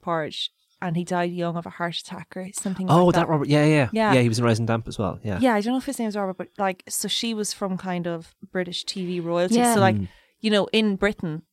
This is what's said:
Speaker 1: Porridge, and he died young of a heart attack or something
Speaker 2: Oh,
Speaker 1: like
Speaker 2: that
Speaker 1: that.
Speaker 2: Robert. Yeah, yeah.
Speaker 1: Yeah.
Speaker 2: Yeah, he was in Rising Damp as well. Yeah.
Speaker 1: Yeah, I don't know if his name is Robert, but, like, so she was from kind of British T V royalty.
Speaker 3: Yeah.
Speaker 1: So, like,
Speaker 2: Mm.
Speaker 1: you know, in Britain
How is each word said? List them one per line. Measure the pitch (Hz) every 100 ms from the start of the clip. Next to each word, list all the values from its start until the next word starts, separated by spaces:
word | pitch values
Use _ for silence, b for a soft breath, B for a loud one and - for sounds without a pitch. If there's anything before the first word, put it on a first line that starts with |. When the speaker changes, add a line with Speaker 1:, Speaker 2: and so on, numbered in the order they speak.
Speaker 1:
Porridge, | - 165 151 - - - _ _
and | 185 165
he |
died | 170 180 175
young | 175 170 170
of | 175
a |
heart | - 175 165
attack | - 175 165 -
or | 185
something | - 202 190 185
Speaker 2:
Oh, | 170 180
Speaker 1:
like |
Speaker 2:
that | 175
Speaker 1:
that. | 170
Speaker 2:
Robert. | 156 135
Yeah, | 147 151
yeah. | 151 123
Speaker 1:
Yeah. | 220 220
Speaker 2:
Yeah, | 131
he | 120
was | 113
in |
Rising | 120 110 113
Damp | 117 117
as | -
well. | 101 -
Yeah. | 107 95
Speaker 1:
Yeah, | 254
I | 214
don't | 208
know | 254
if | 262
his | 262
name | 226
is | 202
Robert, | 196 185
but, | 185 -
like, | 196 185 -
so | - 208
she | - 233
was | 214 208
from | - 196 185
kind | 185 180 175
of | 170 165 _ -
British | 185 175 170
T | - 196 180
V | 180
royalty. | 165 175 185 226
Speaker 3:
Yeah. | 240
Speaker 1:
So, | 226
like, | 113 107
Speaker 2:
Mm. | 92 b b b
Speaker 1:
you | 214
know, | 208 -
in | 220 220 190
Britain | 202 214 175 156 -